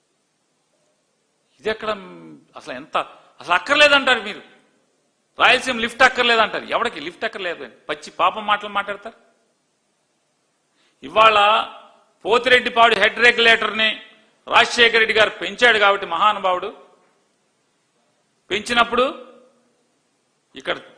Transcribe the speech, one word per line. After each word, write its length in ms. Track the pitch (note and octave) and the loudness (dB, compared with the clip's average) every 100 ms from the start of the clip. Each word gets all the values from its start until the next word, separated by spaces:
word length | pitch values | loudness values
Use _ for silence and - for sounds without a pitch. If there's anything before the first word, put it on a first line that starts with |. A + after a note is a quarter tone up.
| _ _ _ _ _ _ _ _ _ _ _ _ _ _ _ _ | _ _ _ _ _ _ _ _ _ _ _ _ _ _ _ _
ఇది 100 | G3 | -8
ఎక్కడ 200 | G#3+ A3 G3+ F#3 E3+ D#3+ D3 _ | -6 -6 -8 -12 -20 -20 -20 _
అసలు? 180 | B2+ D3+ | -20 -14
ఎంత 240 | C3 D#3 F3 C#3 - _ - | -14 -6 -6 -6 -12 _ -12
అసలు 120 | C3+ | -4
అక్కర్లేదంటారు 680 | F3+ - D4 D4 C#4 C4 A2+ | -2 0 4 4 4 2 -2
మీరు, 200 | A2 F#2+ - _ _ _ _ _ _ _ _ - | -4 -14 -18 _ _ _ _ _ _ _ _ 0
రాయలసీమ 400 | F#3 B3 B3 A#3 | 2 2 -2 -4
లిఫ్ట్ 220 | A3+ - | -4 2
అక్కర్లేదంటారు. 640 | B3+ A#3+ A#3+ A3+ F3+ D3+ | 2 2 0 2 0 -2
ఎవడికి 360 | A2+ D#3+ A#3 E3 | -4 -4 -4 -8
లిఫ్ట్ 240 | D3+ - | -14 -8
అక్కర్లేదు? 460 | A3 G#3 F3+ D3 B2 _ - | -10 -8 -10 -10 -14 _ -12
పచ్చి 220 | D3+ - | -12 -10
పాపం 340 | - F3 G#3+ | -2 -2 0
మాటలు 240 | G#3 G#3 G#3 | -4 -4 -4
మాట్లాడతారు. 480 | G3+ G3+ G3 A#3 - _ _ _ _ _ _ _ _ _ _ _ _ _ _ _ _ _ _ | -8 -8 -10 -14 -20 _ _ _ _ _ _ _ _ _ _ _ _ _ _ _ _ _ _
ఇవాళ 340 | C3 G3 A3 G#3+ G#3 A3+ - - - _ _ _ | -4 4 4 6 4 2 -2 -12 -20 _ _ _
పోతిరెడ్డిపాడు 680 | F3 A#3+ B3 B3 A#3+ A#3 A#3 | -2 0 2 2 2 2 4
హెడ్ 240 | G3+ G#3+ A3 | 4 0 2
రెగ్యులేటర్ని 720 | A#3+ A3+ A#3 A3 G#3+ G#3+ A3 G#3+ - _ _ _ - | 2 4 2 2 0 -2 -4 -4 -14 _ _ _ 0
రాజశేఖర 500 | F3+ A#3 A#3+ A#3 A3+ | 2 2 2 2 2
రెడ్డి 160 | A3 | 2
గారు 160 | G#3+ G3+ | 2 0
పెంచాడు 480 | - F3 G3 A#3+ A3 | -2 -10 0 2 4
కాబట్టి, 280 | G3+ G3+ | 2 0
మహానుభావుడు 720 | F3+ E3 G#3 G3+ F#3+ F3+ G3 C4+ - _ _ _ _ _ _ _ _ _ _ _ _ _ _ _ - | -4 -2 0 0 -2 -4 -6 -14 -20 _ _ _ _ _ _ _ _ _ _ _ _ _ _ _ -10
పెంచినప్పుడు 760 | G3 G#3 A#3+ A#3 A#3+ C4+ - - - _ _ _ _ _ _ _ _ _ _ _ | -8 -4 0 0 0 -2 -4 -18 -20 _ _ _ _ _ _ _ _ _ _ _
ఇక్కడ 220 | C3 D3+ D#3 - | -14 -10 -10 -12